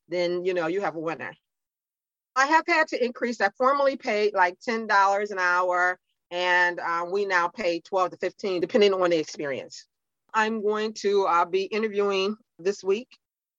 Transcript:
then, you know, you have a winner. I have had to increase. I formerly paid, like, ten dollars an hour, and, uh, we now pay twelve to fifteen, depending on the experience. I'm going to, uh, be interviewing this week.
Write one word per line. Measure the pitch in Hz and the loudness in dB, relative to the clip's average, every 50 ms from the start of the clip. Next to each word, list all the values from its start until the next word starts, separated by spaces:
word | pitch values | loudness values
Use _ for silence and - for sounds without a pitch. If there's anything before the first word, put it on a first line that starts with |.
| _ | _
then, | _ 170 180 175 175 175 180 180 | _ -4 -2 -2 -2 -2 -2 -2
you | 185 185 | -2 -2
know, | 175 165 | -2 -2
you | 160 175 196 | -2 -2 -2
have | 202 160 151 | -4 -4 -6
a | 165 | -4
winner. | 156 165 160 127 123 90 - - _ _ _ _ _ _ _ _ _ _ _ _ _ _ _ _ _ _ _ | -6 -6 -6 -6 -10 -12 -12 -16 _ _ _ _ _ _ _ _ _ _ _ _ _ _ _ _ _ _ _
I | 262 269 | 0 2
have | 285 320 320 320 | 4 4 2 4
had | 339 339 311 311 | 2 2 2 2
to | - 302 240 247 | 2 0 -2 -2
increase. | 240 240 - - 233 240 - | -2 -2 -4 -4 -4 -2 0
I | 202 202 - | 0 -2 0
formerly | _ 254 254 285 285 277 269 269 | _ 2 2 2 4 2 0 0
paid, | - - 247 214 208 214 208 208 | -2 -4 -2 -2 0 0 0 2
like, | 190 180 180 180 - | 2 2 2 0 -4
ten | - - 226 226 226 | -6 -4 -4 -4 -2
dollars | 214 214 202 196 196 196 202 208 208 | 2 4 4 4 4 2 0 -2 -4
an | 208 | -2
hour, | 185 180 180 180 180 185 180 180 180 180 180 180 - _ _ _ _ _ _ | -2 0 2 2 2 2 2 2 2 2 0 0 -4 _ _ _ _ _ _
and, | 175 175 180 180 180 180 180 175 175 165 | -6 -2 0 2 4 4 4 2 0 -2
uh, | - 165 170 170 175 175 | -4 -4 -2 -2 -4 -4
we | 185 208 202 | -2 -4 -2
now | 196 185 175 175 175 | 0 0 0 0 0
pay | - - 220 175 170 170 | -4 -4 -2 -2 -2 -2
twelve | - - - 185 185 175 | -6 -4 -2 0 0 -2
to | 160 | -2
fifteen, | - - 180 - - - 202 185 175 | -6 -6 -8 -6 -6 -6 -4 -2 -2
depending | 175 175 - 233 208 202 190 | -4 0 4 4 4 4 4
on | 185 180 175 | 2 2 2
the | 170 | 2
experience. | 160 151 - - - 151 143 131 107 - - - - - _ _ _ _ _ _ _ _ _ - | 0 -2 -4 -8 -8 -6 -6 -6 -8 -10 -14 -18 -20 -20 _ _ _ _ _ _ _ _ _ -2
I'm | 220 214 214 226 220 | 0 0 0 -2 -2
going | 196 208 214 214 214 220 214 - | -2 -2 -2 0 -4 -6 -6 -2
to, | - 196 202 202 190 | -2 2 2 2 2
uh, | 165 170 170 180 | 2 2 2 2
be | 175 175 190 196 | 0 0 -2 -2
interviewing | - 220 214 226 220 196 202 202 202 196 190 190 202 214 - _ _ _ | -2 -4 -4 -4 -2 -2 -2 0 0 0 0 -2 -2 -4 -6 _ _ _
this | - 165 190 208 - - | -6 -4 -4 -4 -2 -2
week. | 190 196 226 254 - - _ _ _ _ _ _ _ _ | -2 -2 -2 -2 -10 -20 _ _ _ _ _ _ _ _